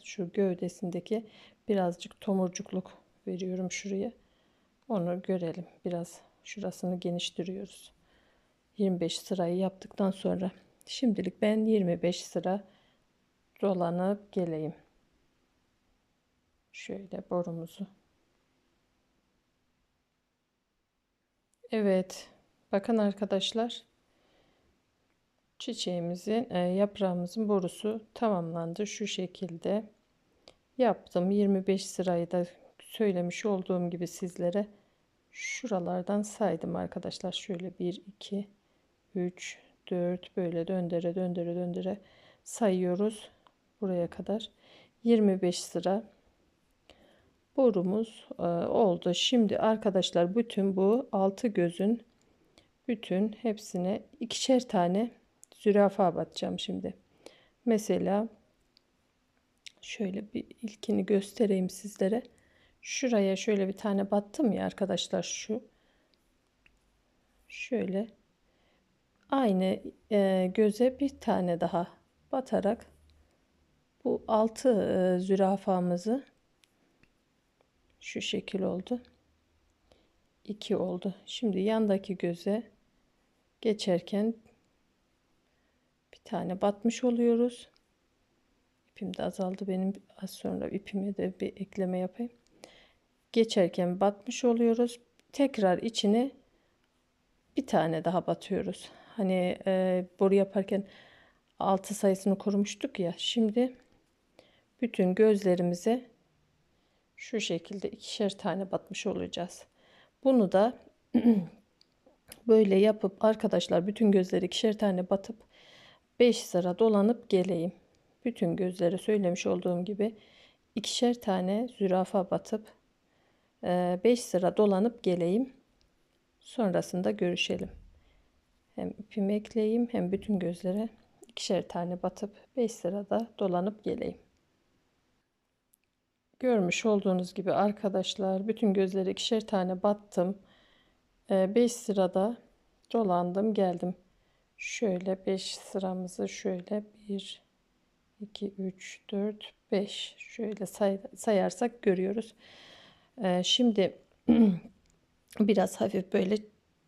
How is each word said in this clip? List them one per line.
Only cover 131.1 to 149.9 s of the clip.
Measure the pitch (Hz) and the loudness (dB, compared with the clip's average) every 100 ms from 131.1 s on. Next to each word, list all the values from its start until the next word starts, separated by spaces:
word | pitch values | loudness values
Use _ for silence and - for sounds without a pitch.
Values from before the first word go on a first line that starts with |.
| _ - | _ -20
ikişer | - - 180 170 | -10 -2 -2 -2
tane | 175 175 180 | -6 -6 -4
batıp | 185 - 208 - - - | -6 -6 -10 -12 -10 -2
beş | 226 | -2
sırada | 220 175 202 196 208 226 - | -2 -4 -4 -2 -2 -2 -4
dolanıp | 202 180 190 214 | -2 0 -2 -4
geleyim. | 240 - - - _ _ _ _ _ _ _ _ _ _ _ _ _ _ _ _ _ _ _ _ _ _ | -6 -4 -4 -8 _ _ _ _ _ _ _ _ _ _ _ _ _ _ _ _ _ _ _ _ _ _
Görmüş | 254 226 180 - 226 | 2 4 2 0 2
olduğunuz | 202 196 185 180 | 2 2 0 -2
gibi | - 185 | -4 0
arkadaşlar | 156 208 208 196 190 185 - 190 190 208 | 2 2 2 -2 -2 -2 -2 -2 0 -2
bütün | 220 214 | 0 2
gözlere | 196 190 190 190 | 4 2 0 -2
ikişer | 196 - 220 214 | -2 0 -2 0
tane | 196 185 185 | 0 0 0
battım. | 208 208 - - 240 202 - _ _ _ _ _ _ _ - | 2 0 -2 0 0 -2 -12 _ _ _ _ _ _ _ -2
E, | 190 190 220 | 0 2 4
beş | 240 | 2
sırada | - - 196 185 185 208 240 - _ _ _ - | 2 -4 0 0 2 0 -2 -12 _ _ _ -4
dolandım | 233 208 175 175 185 220 | 0 2 2 0 0 0
geldim. | 208 185 175 180 185 _ _ _ _ _ - | 2 2 0 -4 -6 _ _ _ _ _ -14
Şöyle | - - 214 180 185 185 202 | -10 -4 -2 -2 -2 -4 -2
beş | 190 - - | -4 -4 -12
sıramızı | - 196 190 185 180 - 196 | -8 -6 -4 -4 -6 -6 -6
şöyle | - 190 180 180 214 208 - - | -4 -4 -4 -4 -6 -6 -14 -8
bir, | 196 - - _ _ _ _ _ _ _ - | -8 -8 -14 _ _ _ _ _ _ _ -18
iki, | 208 - 202 196 | -16 -10 -10 -6
üç, | 190 185 - - - | -8 -8 -14 -20 -8
dört, | 202 208 208 - - _ | -4 -4 -6 -14 -20 _
beş | 196 202 | -2 -2